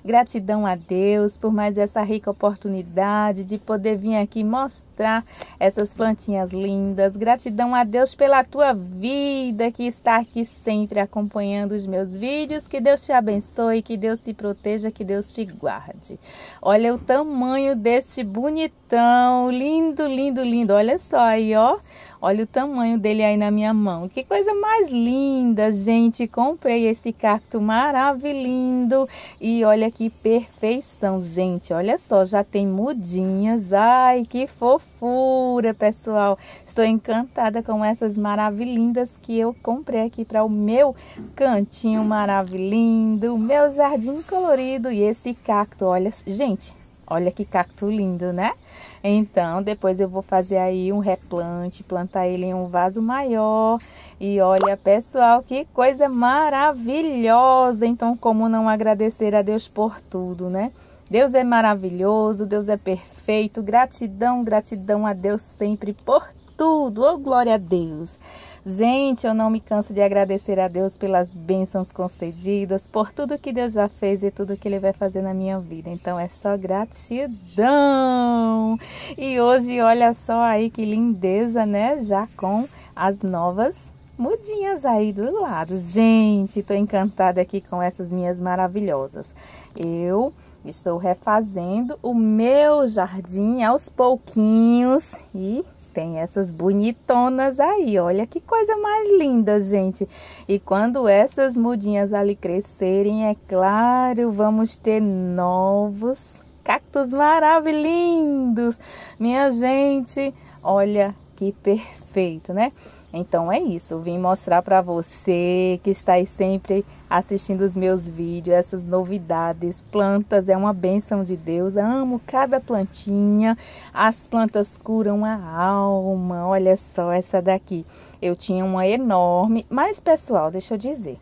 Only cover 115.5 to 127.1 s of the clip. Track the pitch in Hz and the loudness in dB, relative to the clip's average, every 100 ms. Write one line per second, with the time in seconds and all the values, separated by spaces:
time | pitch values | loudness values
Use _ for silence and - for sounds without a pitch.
115.5 | 180 185 180 196 196 - 180 190 - 190 | 2 0 0 -2 -2 2 2 2 -2 -2
116.5 | 190 - 196 - - - 175 - 196 - | -2 -2 -2 -2 -16 -2 -2 0 -6 -4
117.5 | 190 196 185 185 185 170 165 170 170 170 | -2 -2 0 0 0 -4 -8 -8 -6 2
118.5 | 175 175 190 175 185 180 202 165 165 165 | 2 2 -6 -2 -2 -2 -6 -4 -2 -2
119.5 | 165 175 180 - 208 196 202 208 202 190 | -4 -6 -8 -6 0 2 2 2 0 2
120.5 | 190 202 190 185 196 - 202 185 180 160 | 2 2 0 0 0 -2 -4 -4 -6 -4
121.5 | 170 190 196 214 262 262 240 - 247 269 | -2 0 0 0 0 -2 -4 -4 -2 0
122.5 | 262 - 220 196 - - 202 202 208 220 | -2 -2 -4 -4 -8 -4 0 2 4 2
123.5 | 226 - - - - 220 220 - 226 220 | 0 -6 -20 -12 0 0 0 -4 -2 0
124.5 | 214 202 - - 220 208 208 214 220 170 | 0 -2 -6 -4 -2 0 0 -2 -4 -8
125.5 | 165 185 202 202 196 190 190 180 175 180 | -2 0 2 0 0 -2 -2 -4 -4 0
126.5 | 190 185 190 - - 175 | 2 2 2 -2 -6 -2